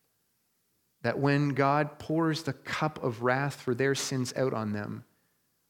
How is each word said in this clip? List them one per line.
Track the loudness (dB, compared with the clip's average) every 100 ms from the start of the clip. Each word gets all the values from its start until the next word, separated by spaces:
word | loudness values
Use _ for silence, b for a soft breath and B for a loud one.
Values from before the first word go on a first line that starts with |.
| _ _ _ _ _ _ _ _ _ _
That | -2 2
when | 2 4 2
God | 2 4 4 0 -4
pours | -2 0 2 0
the | -4
cup | -8 -6 -2 -2 -2
of | -4 0
wrath | 2 2 0 -4
for | -4
their | 0 2
sins | 0 -2 -2 -2 0
out | 0
on | 0 -2
them, | -4 -4 -10 -14 _ _ _ _ _ _